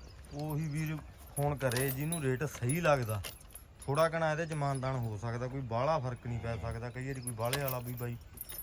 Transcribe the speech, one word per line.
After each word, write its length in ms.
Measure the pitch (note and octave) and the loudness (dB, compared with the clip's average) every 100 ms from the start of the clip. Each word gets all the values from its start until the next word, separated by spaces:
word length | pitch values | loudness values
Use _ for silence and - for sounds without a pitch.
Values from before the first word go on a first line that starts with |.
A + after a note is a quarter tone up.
| - - - | -14 -16 -10
ਉਹੀ 340 | C#3+ D3+ D3+ D#3+ | -4 -2 0 0
ਵੀਰ 280 | D3 D#3 D#3 - - - - | 0 -2 -4 -8 -16 -8 2
ਫੋਨ 220 | C#3+ C#3 | 2 4
ਕਰੇ 320 | C3 A#2+ C#3 | 2 4 2
ਜਿਹਨੂੰ 320 | C3 D3+ E3+ | 2 0 0
ਰੇਟ 220 | C3+ B2+ D3+ | 2 2 0
ਸਹੀ 340 | - B2 D#3+ | 0 0 4
ਲੱਗਦਾ। 400 | E3 C#3+ A2+ G#2+ - - - - - - - | 6 6 4 -2 -4 -10 -16 -18 -20 -10 0
ਥੋੜ੍ਹਾ 240 | C#3+ E3 | 4 6
ਘਣਾ 220 | E3 D#3+ | 6 2
ਇਹਦੇ 140 | D3+ E3 | 2 0
'ਚ 80 | D#3 | 0
ਮਾਨਤਾਨ 400 | C#3 C3+ C3 C3 | 2 2 0 0
ਹੋ 200 | A#2 G#2 | 0 -2
ਸਕਦਾ, 300 | A#2 A#2 B2 | -2 -2 -2
ਕੋਈ 140 | C3+ B2+ | -4 0
ਬਾਹਲਾ 320 | A#2 C#3 D#3+ | 2 4 2
ਫਰਕ 280 | B2+ B2 A#2+ | 0 -4 -4
ਨਹੀਂ 120 | A#2 | -4
ਪੈ 160 | A2+ A2+ | -2 -2
ਸਕਦਾ। 320 | A#2 A2+ A#2+ | -2 -4 -4
ਕਈ 180 | A#2+ C3+ | -4 -4
ਵਾਰੀ 140 | C3+ | -4
ਕੋਈ 120 | B2 | -4
ਬਾਹਲੇ 300 | A2+ A#2 C#3+ | -2 0 0
ਵਾਲਾ 160 | C#3 B2+ | 0 -2
ਵੀ 140 | A#2+ | -4
ਬਾਈ 240 | A#2+ A#2+ A#2 - - - - | -6 -6 -6 -10 -16 -12 -12